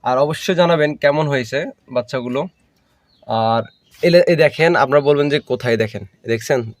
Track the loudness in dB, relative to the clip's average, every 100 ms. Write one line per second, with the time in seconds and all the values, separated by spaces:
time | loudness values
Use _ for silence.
0 | -2 0 0 -2 -4 0 2 2 0 0
1 | 0 0 0 -2 -2 -6 -6 -12 _ -6
2 | -6 -8 -6 -6 -6 _ _ _ _ _
3 | _ _ -6 -2 0 0 -2 _ _ _
4 | 4 4 4 2 2 2 2 2 2 2
5 | 2 2 2 -2 -4 -6 -2 -2 -2 -6
6 | -14 _ -6 -6 -2 -2 -2 -12